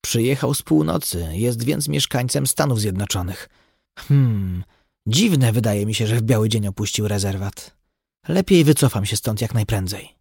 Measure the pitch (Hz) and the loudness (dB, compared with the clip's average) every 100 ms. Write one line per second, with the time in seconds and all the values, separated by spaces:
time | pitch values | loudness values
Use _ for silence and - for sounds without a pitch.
0 | - 117 117 139 135 143 - 156 156 92 | -2 0 0 0 -2 -2 0 2 2 -2
1 | - 87 82 82 117 117 117 147 147 147 | -4 -6 -6 -2 -2 0 -2 -2 -2 -2
2 | - 131 127 143 135 - 147 117 104 92 | -2 -2 -2 -2 -2 0 0 0 0 -2
3 | 101 95 90 92 - _ _ _ _ - | -2 -4 -4 -8 -16 _ _ _ _ -20
4 | - 139 127 107 95 90 92 _ _ _ | 2 4 4 0 -2 -6 -8 _ _ _
5 | - 123 220 160 123 113 110 104 104 104 | -2 2 4 4 4 2 0 0 -2 -2
6 | 110 117 110 113 110 110 101 95 104 - | 0 0 2 2 2 0 -2 -4 -4 -2
7 | 104 101 98 95 101 - - _ _ _ | -2 -2 -2 -4 -6 -8 -20 _ _ _
8 | _ _ - 175 190 180 151 147 131 107 | _ _ -2 -2 4 6 6 6 4 2
9 | 101 110 - 107 113 117 104 110 92 95 | -2 -2 -4 -4 -2 -2 -2 -2 -4 -8
10 | - _ | -14 _